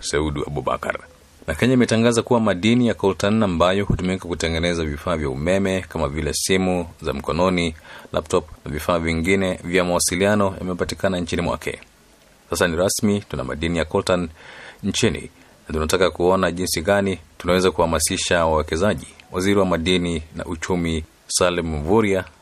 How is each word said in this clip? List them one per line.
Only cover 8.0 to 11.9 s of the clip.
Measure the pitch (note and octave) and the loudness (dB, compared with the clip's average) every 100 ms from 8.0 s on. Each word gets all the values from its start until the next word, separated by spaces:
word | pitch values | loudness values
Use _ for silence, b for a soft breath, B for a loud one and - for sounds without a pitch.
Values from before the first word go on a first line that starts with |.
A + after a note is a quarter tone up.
| B | B
laptop | E2+ E2 F2+ E2+ - | -6 0 -2 -2 -14
na | C#2+ | -10
vifaa | D2 - F2 | -6 0 0
vingine | E2 E2 E2 G2 F#2 F2+ | 0 -2 0 0 0 -4
vya | F2+ F2+ | -2 0
mawasiliano | F2+ F2+ - F2 G2 G#2+ G2 F#2+ | 2 0 0 0 2 2 0 -2
yamepatikana | F#2 F2+ F2 F2 G2 F2+ | -6 -4 -4 -2 -2 -2
nchini | E2+ F2 | -2 -2
mwake. | F2 - - - - | -2 -4 -6 -10 -14